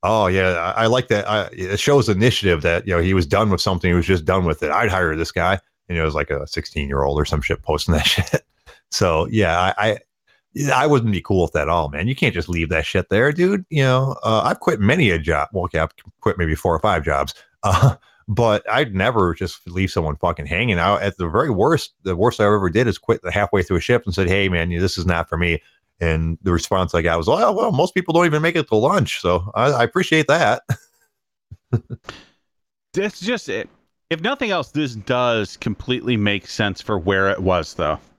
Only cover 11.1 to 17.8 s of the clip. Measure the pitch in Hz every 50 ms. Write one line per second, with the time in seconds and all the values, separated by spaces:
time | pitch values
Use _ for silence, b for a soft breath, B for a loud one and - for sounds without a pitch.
11.1 | 101 85 - - 101 92 87 78 - 85 73 73 85 87 78 73 71 73 87 117
12.1 | 135 - - 127 - 87 80 - 90 82 82 80 85 80 78 - - 95 82 _
13.1 | 95 104 123 143 147 165 175 185 202 196 185 _ 156 151 135 131 127 127 131 135
14.1 | 135 - - 110 113 107 - 135 180 - - - 165 107 101 104 139 185 160 104
15.1 | 87 80 73 80 80 73 73 - - 95 87 - - 80 80 78 _ - - -
16.1 | _ _ - 110 95 90 87 80 78 - - 95 85 78 - 107 95 82 71 80
17.1 | 71 69 69 - - b b b b b - 104 95 90